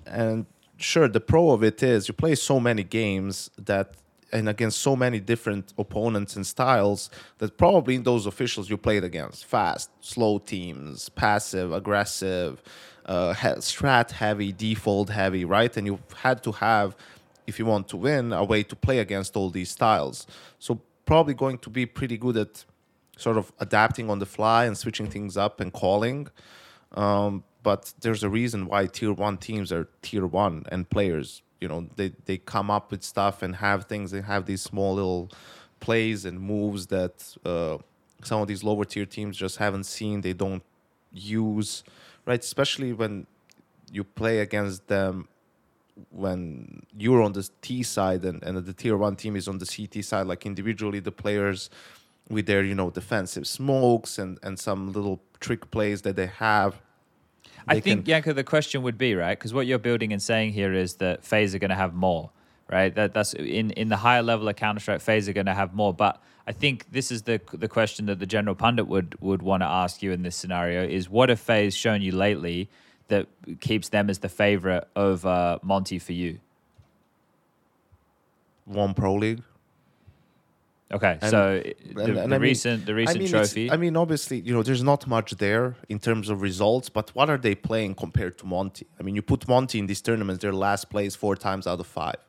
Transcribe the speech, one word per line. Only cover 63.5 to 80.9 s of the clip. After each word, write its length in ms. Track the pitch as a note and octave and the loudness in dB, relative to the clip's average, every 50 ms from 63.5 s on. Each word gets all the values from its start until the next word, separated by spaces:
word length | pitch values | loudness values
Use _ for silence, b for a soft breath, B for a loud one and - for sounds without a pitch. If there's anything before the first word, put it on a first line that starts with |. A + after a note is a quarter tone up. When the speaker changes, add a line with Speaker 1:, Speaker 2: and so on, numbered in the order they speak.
| C#2+ A2 A2 G#2+ | -2 -2 -2 -2
Speaker 2:
in 180 | - - A2 A2 | -2 -2 -2 -2
the 80 | G#2+ | 0
higher 260 | G2 G2 A#2+ B2 A#2+ A#2 | 2 4 4 4 6 4
level 260 | A#2 A#2 G#2+ G#2+ G#2 | 2 2 2 0 -2
of 80 | G2+ | -2
Counter-Strike, 440 | - A2 G#2+ G#2 G#2 - - G2+ - | -2 -2 -2 -2 -2 -2 -2 -2 -2
FaZe 300 | - - A2 G#2+ G2 G2+ | 2 2 2 2 2 0
are 20 | F#2 | -2
gonna 220 | G2+ F#2+ G2 F#2+ | 0 0 0 0
have 180 | G2+ G2 F2+ F#2 | 0 0 -2 0
more. 220 | G#2 G#2 G2 F2 | 0 0 0 2
But 260 | - G#2 G2 - - b b b b b | 2 2 2 2 -2 b b b b b
I 60 | - A2+ | -12 -6
think 320 | - D3 C#3+ C3 G#2+ - - | -2 0 0 0 -2 -6 -6
this 200 | - C3 B2+ - | -6 -4 -4 -2
is 120 | B2 A2 G#2 | -6 -4 -2
the, 180 | A#2+ A2+ G2+ - - - | -2 -2 -2 -2 -8 -8
the 140 | D#2+ A2+ G#2+ | -6 -6 -2
question 360 | - A#2 A2 G#2+ - - G#2+ | 2 2 2 2 0 -4 -4
that 120 | G2+ G2 F2+ | -4 -2 -4
the 80 | G2 | -4
general 280 | F#2+ A2 G#2+ G#2 G#2 F#2 | -2 -2 0 0 0 0
pundit 320 | - A2 A#2 A#2+ A#2 G#2 | 2 2 2 2 2 0
would, 300 | - F#2+ G2 F2 E2 - - | 0 0 0 0 -2 -6 -6
would 200 | - F#2+ G2 F2 | -2 0 0 0
wanna 240 | E2+ F#2+ G2 F2+ F#2 | 2 0 2 2 2
ask 380 | D#2+ F2 F#2 F2+ F2 - - G2+ | 2 2 2 0 0 -2 -4 -4
you 100 | F#2+ F#2 | -4 -2
in 100 | F2+ F2+ | -2 -4
this 140 | F2 - | -6 -6
scenario 460 | - - F2+ F2+ F2 F2 E2+ F2 F2+ F#2 | -8 -6 -4 -2 -2 0 0 0 0 -2
is, 220 | D2+ E2 F#2+ F2+ F2 | 0 -2 -4 -4 0
what 220 | G2 A#2 C3 B2 | 4 4 4 6
have 100 | A#2 A2 | 4 2
FaZe 340 | - - A#2 G#2+ G#2+ G2+ F#2 | 2 2 2 4 4 2 0
shown 280 | - - A#2 G#2+ G2+ G2 | 0 0 0 2 2 0
you 100 | F#2 F2+ | 0 0
lately 560 | F#2 G2 G#2 G#2 D2 E2+ F2 F2 F2+ G2 - b b b b b b b - | 2 2 2 2 0 -2 -4 -4 -4 -6 -8 b b b b b b b 0
that 200 | G#2 G2+ - - _ _ - - E2 - | 0 0 0 -2 _ _ -16 -14 -14 -8
keeps 280 | - - A2 G#2 - - | -2 0 0 0 0 0
them 220 | - G#2 G2+ G2+ | 2 2 2 2
as 80 | F#2+ - | 0 -2
the 100 | - F#2 | -4 -6
favorite 580 | - - G#2 G#2 G#2 F#2+ F2 F#2+ F2+ F2 - - _ | 0 2 4 4 4 4 2 0 0 0 -2 -4 _
over 640 | G#2 G2+ G2 F#2+ E2+ F2 F#2 F2+ F2+ F2 F2 E2 - - | 2 2 2 2 2 0 0 2 2 2 2 0 -2 0
Monty 360 | F#2 G2 G2 F#2+ - F#2+ F2 | 0 0 0 0 -2 -6 -8
for 140 | - - F2 | -8 -6 -6
you? 280 | F2 F2 E2+ E2+ - - _ _ _ _ _ _ - _ _ _ _ _ _ _ _ _ _ _ _ _ _ _ _ _ _ _ _ _ _ _ _ _ _ _ _ _ _ _ _ _ _ _ _ _ | -4 -4 -6 -6 -10 -16 _ _ _ _ _ _ -20 _ _ _ _ _ _ _ _ _ _ _ _ _ _ _ _ _ _ _ _ _ _ _ _ _ _ _ _ _ _ _ _ _ _ _ _ _
Speaker 1:
One 260 | G2 G2+ G#2 G2+ G2 F#2+ | -6 -2 0 0 2 2
Pro 220 | - G2+ F#2+ G2 | 2 2 2 2
League. 280 | G#2 G#2+ A2 A2+ A#2 - _ _ _ _ _ _ _ _ _ _ _ _ - - _ _ _ _ _ _ _ _ _ _ _ _ _ _ _ | 2 2 0 -2 -4 -8 _ _ _ _ _ _ _ _ _ _ _ _ -20 -20 _ _ _ _ _ _ _ _ _ _ _ _ _ _ _